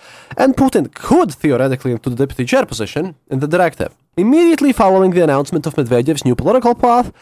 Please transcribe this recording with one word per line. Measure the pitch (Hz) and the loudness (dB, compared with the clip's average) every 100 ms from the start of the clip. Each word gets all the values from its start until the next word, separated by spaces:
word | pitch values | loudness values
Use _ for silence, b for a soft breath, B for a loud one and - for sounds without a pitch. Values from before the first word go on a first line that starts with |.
| B B B B | B B B B
and | 269 254 | 0 2
Putin | 269 214 135 | 2 0 -2
could | - - 302 254 | -6 0 2 2
theoretically | - 156 123 135 127 131 | -2 -2 0 0 -2 -4
include | 117 131 120 | -4 -4 -4
the | 139 | -4
deputy | - 123 | -4 -2
chair | 262 | 0
position | - - 104 143 185 - - | -2 -6 -8 -6 -8 -10 -8
in | 131 | -6
the | 147 | -2
directive. | 175 170 - - _ _ - | 0 0 -2 -10 _ _ -2
Immediately | 208 311 339 320 285 | 2 4 4 2 0
following | 240 196 190 190 | 2 2 4 2
the | 175 | 2
announcement | 156 139 143 156 151 | 2 0 -2 -4 -4
of | 156 | -4
Medvedev's | 117 123 131 151 127 | 0 0 0 -2 -2
new | 123 | -2
political | 143 254 240 233 | 0 0 0 0
path, | 247 240 240 - | 2 2 -2 -8